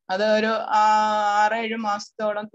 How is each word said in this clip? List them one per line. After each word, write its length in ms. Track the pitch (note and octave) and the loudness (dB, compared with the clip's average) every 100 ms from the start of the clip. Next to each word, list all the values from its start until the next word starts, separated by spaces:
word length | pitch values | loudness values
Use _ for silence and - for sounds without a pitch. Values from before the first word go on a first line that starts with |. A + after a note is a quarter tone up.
| - | -6
അത് 140 | F#3+ | -2
ഒരു 220 | G#3+ G#3+ G#3+ | 2 2 0
ആ-, 1000 | A3 - G#3+ G#3+ G#3+ G#3+ G#3+ G#3 G#3 | -2 -2 2 4 4 2 0 0 2
ആറേഴ് 320 | G#3+ A3+ A3+ A3+ | 2 0 -4 -4
മാസത്തോളം 720 | G#3+ G3+ - - G#3+ G#3 G#3+ | -4 -4 -6 -6 -4 -4 -8